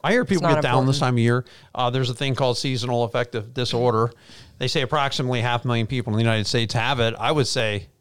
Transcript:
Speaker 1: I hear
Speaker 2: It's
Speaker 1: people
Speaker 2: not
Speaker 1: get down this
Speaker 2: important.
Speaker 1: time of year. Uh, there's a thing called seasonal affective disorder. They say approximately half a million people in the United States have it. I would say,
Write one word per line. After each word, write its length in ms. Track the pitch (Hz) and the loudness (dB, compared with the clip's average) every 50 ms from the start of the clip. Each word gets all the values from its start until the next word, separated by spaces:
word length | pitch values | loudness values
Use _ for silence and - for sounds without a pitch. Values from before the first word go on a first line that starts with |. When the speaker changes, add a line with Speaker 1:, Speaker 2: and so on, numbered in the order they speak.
| - | 0
Speaker 1:
I 80 | 156 | 0
hear 120 | 214 247 247 | 2 2 2
Speaker 2:
It's 60 | - | 2
Speaker 1:
people 200 | 196 165 165 170 | 0 2 2 2
Speaker 2:
not 60 | 156 | 2
Speaker 1:
get 80 | 156 143 | 2 2
down 220 | 131 123 131 131 | 2 2 2 4
this 120 | 135 135 | 2 2
Speaker 2:
important. 20 | 143 | 2
Speaker 1:
time 140 | 139 127 123 | 2 2 2
of 60 | 120 | 2
year. 260 | 113 117 120 123 120 - - - - - - | 4 4 2 0 -2 -6 -12 -20 -20 -10 -4
Uh, 160 | 123 123 123 | -2 -2 0
there's 180 | 123 131 127 117 | 0 -2 -2 -4
a 60 | 123 | -4
thing 200 | - 143 135 127 | -4 -4 -2 0
called 220 | - 139 127 120 | 0 0 0 0
seasonal 480 | - - 135 131 120 120 123 120 120 120 | -2 -2 -2 -2 -2 -2 -2 0 0 0
affective 480 | 107 - 123 123 - - 113 104 117 123 | 0 0 -2 -2 -2 -4 -6 -8 -6 -6
disorder. 580 | 127 120 - 127 117 123 123 110 110 117 117 - - - - - - - - - | -6 -4 -2 0 0 2 2 2 2 0 0 -2 -8 -20 -20 -20 -20 -20 -20 -10
They 100 | - 127 | -6 -4
say 140 | 127 - 156 | -2 0 -2
approximately 580 | 131 - 165 147 139 135 - - 135 127 127 120 | 0 0 0 0 0 0 -2 -2 -2 -2 -2 0
half 240 | 113 123 120 120 - | 0 0 0 0 0
a 40 | |
million 200 | 127 120 117 113 | 0 0 0 -2
people 240 | - 135 123 - 107 | -2 -2 -4 -4 -2
in 60 | 104 | 0
the 60 | 110 117 | 2 2
United 240 | 117 113 110 101 | 2 2 0 0
States 260 | - - 120 113 104 - | 0 0 0 0 0 -2
have 260 | 117 113 127 143 120 | -2 0 0 0 0
it. 140 | 117 113 110 | 0 0 -2
I 140 | - 110 135 | -2 -2 0
would 160 | 160 151 120 | 2 2 0
say, 400 | - - 135 113 107 104 101 - - _ _ | 0 0 -2 -2 -2 -2 -4 -6 -10 _ _